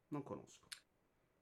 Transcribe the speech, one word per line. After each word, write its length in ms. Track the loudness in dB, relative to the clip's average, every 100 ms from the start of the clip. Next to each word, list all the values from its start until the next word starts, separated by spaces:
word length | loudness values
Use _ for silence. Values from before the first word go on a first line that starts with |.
| 0
Non 140 | 2
conosco. 460 | 4 0 -2 -10 -6 -8 -8 -20 -20 -20 -20 10